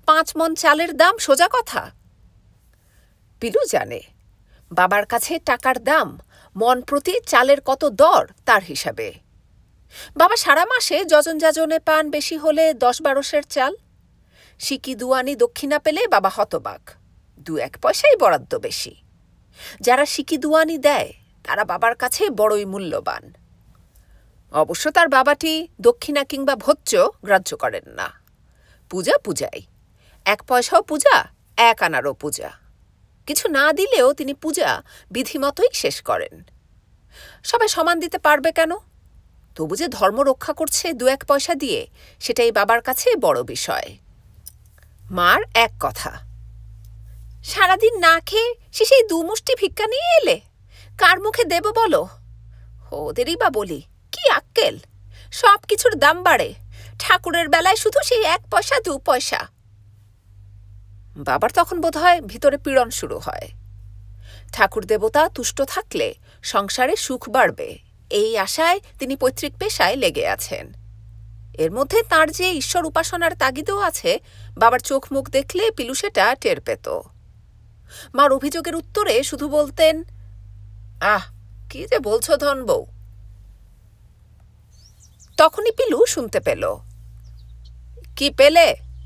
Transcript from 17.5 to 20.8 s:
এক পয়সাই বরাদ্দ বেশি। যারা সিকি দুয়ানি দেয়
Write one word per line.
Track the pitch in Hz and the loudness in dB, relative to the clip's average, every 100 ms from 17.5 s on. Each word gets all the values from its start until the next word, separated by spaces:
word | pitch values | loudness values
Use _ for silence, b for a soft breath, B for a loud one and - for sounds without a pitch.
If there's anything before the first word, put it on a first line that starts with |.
| 151 | -8
এক | 120 - | -8 -4
পয়সাই | - - 587 466 | -2 2 4 4
বরাদ্দ | 226 151 - - | 4 2 -2 -8
বেশি। | - - - - _ _ _ _ _ B B B | -8 -10 -12 -16 _ _ _ _ _ B B B
যারা | - 254 294 | 0 2 2
সিকি | - 277 311 | -4 -6 -4
দুয়ানি | 294 311 320 | 0 2 2
দেয় | 320 | 2